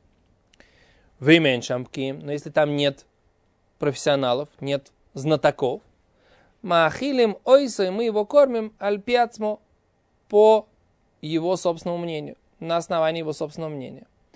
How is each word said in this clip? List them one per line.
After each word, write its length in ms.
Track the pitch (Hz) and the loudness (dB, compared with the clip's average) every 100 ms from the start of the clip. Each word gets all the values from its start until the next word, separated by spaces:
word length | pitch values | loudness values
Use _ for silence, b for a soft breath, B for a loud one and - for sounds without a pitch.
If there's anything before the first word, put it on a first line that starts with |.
| _ _ _ _ _ _ b b b b b _ | _ _ _ _ _ _ b b b b b _
Веймен 420 | 131 165 151 120 | 4 6 6 0
шампким. 580 | - 127 123 143 135 147 | -2 -6 -6 -8 -8 -8
Но 120 | 147 | -8
если 180 | 143 151 | -10 -4
там 260 | 156 147 147 | 0 0 2
нет 300 | 143 139 _ _ _ _ _ _ _ - | -2 -2 _ _ _ _ _ _ _ -6
профессионалов, 720 | 147 127 151 139 127 127 147 _ | -6 -2 -2 0 0 -2 -6 _
нет 320 | 139 139 _ _ _ | -6 -6 _ _ _
знатоков. 680 | 143 143 151 156 - 131 - _ _ _ b b b b b | -8 -2 2 2 0 -4 -4 _ _ _ b b b b b
Маахилим 720 | 185 170 160 - 277 262 226 180 | 0 2 2 0 -4 0 0 0
ойсой. 480 | - 269 269 208 185 | 4 4 4 -2 -4
Мы 140 | 196 233 | -2 -2
его 200 | 214 208 | -2 2
кормим 480 | 294 269 233 214 _ | 4 4 2 -6 _
альпи 360 | 202 208 220 240 | -4 -4 0 0
ацмо. 440 | 233 214 214 208 _ _ _ _ _ _ - | 0 -2 -8 -8 _ _ _ _ _ _ 0
По 400 | 208 214 214 - _ _ _ _ _ | 4 6 6 0 _ _ _ _ _
его 340 | 156 160 170 180 | -4 -4 -2 -2
собственному 460 | 180 165 175 175 | -2 -4 -6 -6
мнению. 360 | 170 156 143 - _ _ | -6 -8 -10 -16 _ _
На 180 | 165 170 | -4 -4
основании 420 | - 170 160 165 | -2 -2 -2 -2
его 140 | 156 | -6
собственного 360 | 147 156 160 160 | -8 -8 -8 -10
мнения. 380 | 143 123 135 - _ _ | -10 -12 -16 -20 _ _